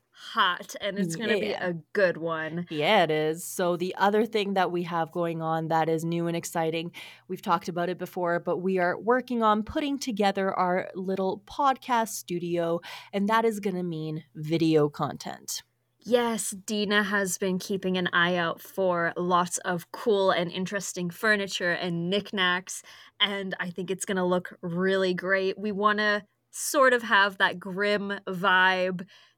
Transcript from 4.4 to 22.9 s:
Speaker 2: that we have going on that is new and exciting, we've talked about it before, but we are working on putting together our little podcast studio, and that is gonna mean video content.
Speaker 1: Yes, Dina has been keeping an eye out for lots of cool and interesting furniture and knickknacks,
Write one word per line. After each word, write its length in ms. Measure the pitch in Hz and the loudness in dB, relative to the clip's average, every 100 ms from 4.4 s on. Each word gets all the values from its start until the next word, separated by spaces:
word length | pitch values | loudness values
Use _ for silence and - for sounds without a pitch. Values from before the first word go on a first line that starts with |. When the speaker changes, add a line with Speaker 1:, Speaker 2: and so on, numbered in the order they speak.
| 196 196 | 0 0
Speaker 2:
that 140 | 180 | 0
we 140 | 175 | 0
have 300 | 175 175 160 | -2 -2 -2
going 280 | 175 170 165 | -2 -2 -2
on 280 | 160 160 160 | -2 -2 2
that 180 | 160 156 | 2 2
is 160 | 165 | 2
new 240 | 165 170 170 | 0 -2 -2
and 80 | 170 | -2
exciting, 560 | 170 175 165 165 170 - - - - | -4 -2 -2 -2 -4 -10 -18 -18 -12
we've 120 | 185 | -8
talked 280 | - 170 - | -2 -2 -2
about 180 | 170 175 | -4 -2
it 100 | 175 | -4
before, 420 | 180 - 175 170 | -6 -4 0 0
but 160 | 170 165 | 0 -2
we 220 | 185 190 | 0 2
are 200 | 175 170 | 0 0
working 420 | 190 254 247 240 | 0 0 0 0
on 220 | 220 214 | 2 2
putting 340 | 214 311 294 277 | 0 -2 -2 -2
together 540 | 269 202 202 196 190 | -4 0 2 2 0
our 360 | - 180 180 - | 0 0 0 -2
little 460 | 180 185 190 190 - - | -6 -4 -2 -2 -2 -6
podcast 640 | - 285 262 - 240 226 - | 0 2 2 0 0 0 -4
studio, 680 | - 175 170 170 170 170 - - - | -8 -6 -2 0 0 -2 -4 -16 -8
and 160 | 202 202 | -2 2
that 160 | 220 226 | 4 2
is 160 | 208 | 0
gonna 200 | 202 180 | -2 -4
mean 440 | 180 160 156 156 - - | -4 -6 -6 -8 -10 -12
video 540 | 151 165 160 156 151 | -2 0 4 4 4
content. 720 | - 147 - - 67 - - - _ _ _ | 0 -6 -6 -10 -12 -10 -10 -12 _ _ _
Speaker 1:
Yes, 520 | - 240 233 220 - | 0 2 2 -2 -4
Dina 520 | 196 - 214 202 208 | -8 -6 -2 2 2
has 340 | 196 202 196 - | 2 2 0 0
been 220 | 196 185 | -2 -2
keeping 380 | - 196 185 185 | -2 -4 -2 0
an 100 | 180 | 0
eye 240 | 175 175 180 | 2 2 2
out 260 | 165 - | -2 -4
for 520 | - - 190 175 170 - | -8 -2 0 2 0 -2
lots 420 | 180 180 175 - | 2 2 2 -2
of 300 | - 175 - | -4 -4 -6
cool 380 | - - 202 190 | -4 2 4 4
and 200 | 175 175 | 2 0
interesting 580 | 175 185 202 185 - 175 | -2 -4 -6 -6 -6 -6
furniture 640 | - 226 208 196 - 180 | -2 2 2 0 -2 -2
and 380 | 170 180 170 170 | 0 -2 -2 0
knickknacks, 720 | 202 202 202 180 180 185 - - | -2 -2 0 2 2 -2 -12 -14